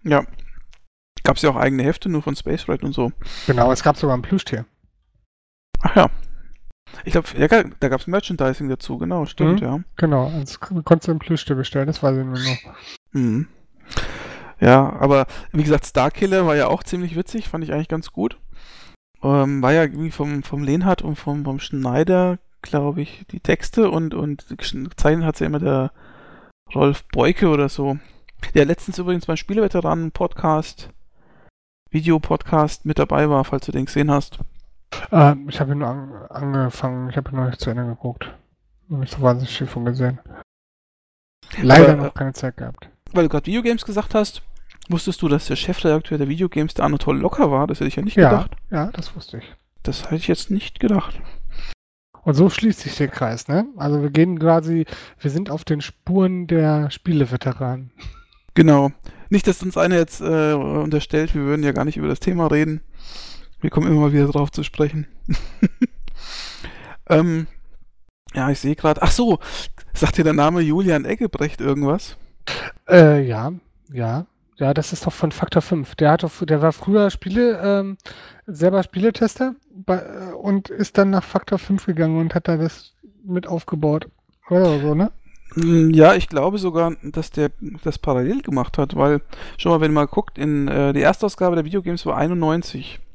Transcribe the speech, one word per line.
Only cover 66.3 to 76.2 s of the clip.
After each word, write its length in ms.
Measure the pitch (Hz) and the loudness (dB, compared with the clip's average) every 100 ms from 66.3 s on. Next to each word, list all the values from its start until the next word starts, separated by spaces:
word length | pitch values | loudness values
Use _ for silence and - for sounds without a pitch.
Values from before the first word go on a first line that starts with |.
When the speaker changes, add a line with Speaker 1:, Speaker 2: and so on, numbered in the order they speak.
| - - - - - - - - | -12 -14 -14 -14 -16 -18 -18 2
Speaker 1:
Ähm, 400 | 156 170 160 156 - - - - _ - _ - | 2 4 0 -4 -12 -18 -20 -20 _ -20 _ -12
ja, 160 | - 131 | -4 -2
ich 100 | 139 | -2
seh 160 | 135 151 | -2 0
grad, 260 | 156 151 | 0 2
ach 80 | 175 | 2
so, 300 | - 240 180 - - - - - | 2 2 0 -2 -12 -10 -12 -8
sagt 240 | - 170 - | -2 0 2
dir 60 | |
der 100 | 160 | 2
Name 280 | 151 147 175 | 4 2 2
Julian 440 | 160 156 190 156 | 2 2 2 2
Eggebrecht 560 | 139 214 220 - 151 - | 0 -2 -2 -2 -4 -2
irgendwas? 580 | 127 139 139 175 - - - - - - - - - | -2 0 0 0 -4 -18 -20 -16 -12 -10 -10 -16 6
Speaker 2:
Äh, 380 | 180 156 147 131 | 10 10 8 2
ja, 240 | 107 123 180 _ _ _ | -2 -4 -8 _ _ _
ja. 340 | 135 113 123 175 _ _ | -6 -4 -4 -6 _ _
Ja, 180 | _ 139 | _ 0
das 200 | 143 151 | 0 -2
ist 160 | - - | -4 -6
doch 40 | |
von 200 | - 160 | -2 -4
Faktor 280 | - - - | -2 0 0
fünf. 360 | - 170 135 - | 0 -2 -4 0
Der 160 | 151 | 2
hat 100 | 160 | 4